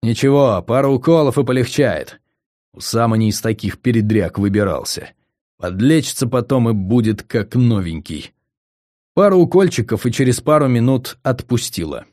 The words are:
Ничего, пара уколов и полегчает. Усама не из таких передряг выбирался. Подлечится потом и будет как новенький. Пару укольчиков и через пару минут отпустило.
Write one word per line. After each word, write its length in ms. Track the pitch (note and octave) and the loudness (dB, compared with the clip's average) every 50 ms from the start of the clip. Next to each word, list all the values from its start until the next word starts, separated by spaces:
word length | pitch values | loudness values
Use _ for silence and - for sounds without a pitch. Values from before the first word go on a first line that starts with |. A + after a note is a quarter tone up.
Ничего, 600 | - A2+ A#2 - - C3+ C#3 C#3+ C#3 C3 G#2+ F#2 E2+ | -2 -2 -2 0 2 2 4 4 4 4 2 0 -2
пара 220 | - A#2 C3 C#3 | -2 0 0 2
уколов 500 | C#3 C#3 B2 C3 D#3+ E3 E3 D3+ C#3 A#2+ | 2 0 0 2 2 2 4 2 2 0
и 60 | C#3+ C#3 | 0 -2
полегчает. 760 | A#2 B2+ C3 B2 - - - D3 A#2+ F2+ D2+ C2 - - - _ _ _ _ _ _ _ _ _ _ _ | 0 0 -2 -2 -2 0 0 0 0 0 -4 -8 -12 -16 -20 _ _ _ _ _ _ _ _ _ _ _
Усама 440 | - G2 - - A#2 A2+ A#2 A2 | -16 -12 -4 -2 0 0 2 2
не 140 | A2 A2 G#2+ | 2 2 0
из 100 | G2 - | 0 -2
таких 400 | - A2+ A2 G#2 - G2+ - - | -2 -4 -4 -4 -4 -8 -8 -4
передряг 580 | _ B2+ A#2+ A#2 G#2+ G#2+ A2 A2 F#2 - - - | _ 0 0 2 2 2 2 0 0 0 -2 -2
выбирался. 720 | G2+ G2+ G2 G#2 G#2 F#2+ E2 C2 - - - - - - _ _ _ _ _ _ _ _ _ _ | -2 0 0 0 0 0 -2 -4 -6 -8 -10 -10 -12 -16 _ _ _ _ _ _ _ _ _ _
Подлечится 680 | - F2+ F2+ F#2+ A2 C3+ D#3+ D#3+ C#3+ - - - C#3 A#2 | -10 -8 -4 0 2 2 2 2 0 -2 -6 -6 -6 -2
потом 400 | G#2+ B2+ A#2+ - C3+ C3 A#2 A2+ | -2 -4 -2 0 0 0 2 2
и 40 | A#2 | 0
будет 520 | G#2 F#2+ F#2 A2+ B2 A2+ A2 A2 G#2 - | -2 -2 0 0 2 2 0 -2 -4 -6
как 320 | _ - A#2+ G2+ - - | _ -4 -4 -4 -2 0
новенький. 760 | B2 B2+ A#2+ A#2 G2+ F#2+ F2 D#2+ D#2+ D#2+ - E2 D2 - - _ _ _ _ _ _ _ _ _ _ _ _ _ _ _ _ _ | 0 2 2 2 0 -2 -4 -8 -8 -10 -10 -12 -12 -14 -16 _ _ _ _ _ _ _ _ _ _ _ _ _ _ _ _ _
Пару 240 | - G3 G#3 F#3+ F#3 | 2 2 4 6 4
укольчиков 680 | F3 E3+ - F#3 G3 F3+ - - A2 - A2+ G#2+ - | 4 4 4 4 2 4 0 -2 -4 -2 -4 -4 -2
и 60 | B2 A#2 | -4 -2
через 280 | - C3+ B2+ B2 B2+ | 0 0 0 0 0
пару 280 | - - D3+ D3+ D3 C3 | 2 2 2 2 4 2
минут 500 | B2 A#2 A#2 B2+ C3+ B2+ B2+ - - _ _ | 2 2 2 2 0 0 -2 -6 -16 _ _
отпустило. 800 | C#3 B2+ B2 - _ B2 A#2+ - - - - E2+ D#2 D2 A#1 - _ | -4 -4 -4 -4 _ -4 -4 -4 -4 -8 -8 -8 -8 -8 -12 -14 _